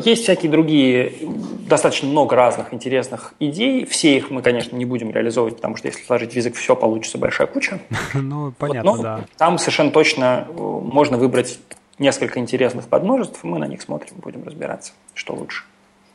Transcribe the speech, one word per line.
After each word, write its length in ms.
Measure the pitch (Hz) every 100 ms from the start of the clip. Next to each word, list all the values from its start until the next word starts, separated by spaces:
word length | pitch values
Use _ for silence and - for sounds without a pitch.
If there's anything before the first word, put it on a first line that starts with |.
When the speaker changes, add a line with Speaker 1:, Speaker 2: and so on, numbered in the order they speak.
| 226
Speaker 1:
есть 180 | 226
всякие 260 | 233 180 160
другие, 640 | 156 160 151 131 123 123 - - - - - -
достаточно 400 | 143 143 - 139
много 300 | 147 135 123
разных 360 | 123 113 -
интересных 600 | 120 127 131 120 117 - -
идей. 460 | 151 160 254 254 -
Все 300 | - 160 135
их 140 | -
мы, 100 | 131
конечно, 360 | 123 120 113 123
не 80 | 123
будем 260 | 123 113
реализовывать, 460 | 110 117 120 113 117
потому 180 | 113 110
что 140 | 135
если 140 | -
сложить 280 | - 120 117
в 40 | 123
язык 180 | 117 117
все, 200 | - 123
получится 400 | 113 110 - -
большая 300 | - - -
куча. 320 | 277 - 190 -
Speaker 2:
<laughs> 240 | 113 -
Ну, 320 | 139 135 147 147
Speaker 1:
Вот, 100 | 123
Speaker 2:
понятно, 340 | 147 127 170 233
Speaker 1:
но 80 |
Speaker 2:
да. 220 | 113 110 107 -
Speaker 1:
там 200 | 165 175
совершенно 340 | - - 147
точно, 560 | 156 143 135 127 123 -
э, 40 |
можно 640 | - 101 - - 143 147 123
выбрать 420 | 127 123 123 - _ - _ -
несколько 400 | 139 - 131 127
интересных 480 | 117 131 123 117 -
подмножеств, 560 | 135 185 262 196 -
и 40 | 170
мы 120 | 165
на 60 | 147
них 140 | -
смотрим, 340 | - - - -
будем 220 | - - -
разбираться, 480 | 78 69 - - - _
что 200 | - - -
лучше. 280 | - - - _ _ _ _